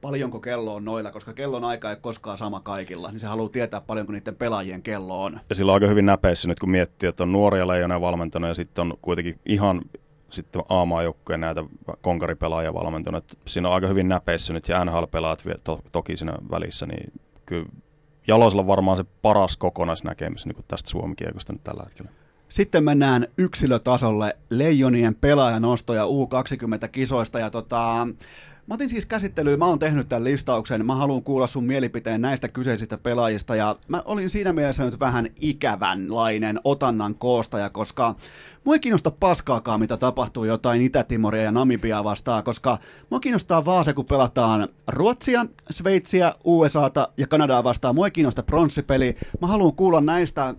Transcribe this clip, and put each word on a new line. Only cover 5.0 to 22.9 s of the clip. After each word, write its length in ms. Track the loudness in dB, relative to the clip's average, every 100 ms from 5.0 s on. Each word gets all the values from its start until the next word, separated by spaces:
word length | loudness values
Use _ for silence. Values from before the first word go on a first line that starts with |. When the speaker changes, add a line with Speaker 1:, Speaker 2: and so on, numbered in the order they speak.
| -8 -6
Speaker 1:
on. 160 | -6 -8 -8
Speaker 2:
Ja 60 | 0
sillä 160 | 4
on 20 |
aika 140 | 6 6
hyvin 180 | 6 6
näpeissä 420 | 6 4 2 0
nyt, 120 | -2
kun 100 | 0
miettii, 400 | 2 0 _ -4
että 140 | 0
on 80 | 0
nuoria 360 | 4 4 4 2
Leijonia 340 | 0 0 0
valmentanut 460 | -2 -2 -4 -4 -4
ja 80 | -4
sitten 260 | -6 -4
on 120 | -4 -4
kuitenkin 380 | -4 -4 -4 -8 -2
ihan 360 | 2 2 0 -4 -18 _ _ _
sitten 340 | -14 -10 -8 0
A-maajoukkueen 720 | 2 2 0 -2 -6 -8 -6
näitä 220 | -4 -6 -10 -14 -14 -8
konkaripelaajia 720 | -4 -2 -4 -4 -4 -4 -4
valmentanut. 500 | -4 -6 -6 -6 -8
Et 140 | -10 -20 -8
siinä 200 | -4 0
on 80 | 2
aika 120 | 2
hyvin 200 | 2 2
näpeissä 460 | 0 0 -2 -2
nyt 140 | -6 -2
ja 180 | 0 0
N 40 |
H 60 | -2
L-pelaajat 500 | -2 -4 -4 -4 -6
vie 100 | -10
to-, 180 | -6 -8 -4
toki 260 | -6 -4 -8
siinä 160 | -8 -10 -8
välissä, 340 | -8 -6 -8 -8
niin 280 | -10 -12 -18 _ -20 -10
kyllä 200 | -8 -8 -16 _ _ _ _ 4
Jalosella 340 | 6 8 6
on 60 | 4
varmaan 300 | 4 4 2
se 80 | -2 _
paras 360 | 4 4 4 0
kokonaisnäkemys 880 | -4 -2 -4 -4 -8 -8 -8 -8 -10
niin 100 | -12
kuin 100 | -10
tästä 220 | -10 -8
Suomi-kiekosta 640 | -8 -8 -8 -10 -10 -12
nyt 100 | -12
tällä 200 | -12 -14
hetkellä. 280 | -14 -18 -20 _ _ _ _
Speaker 1:
Sitten 340 | -2 2 2
mennään 440 | 4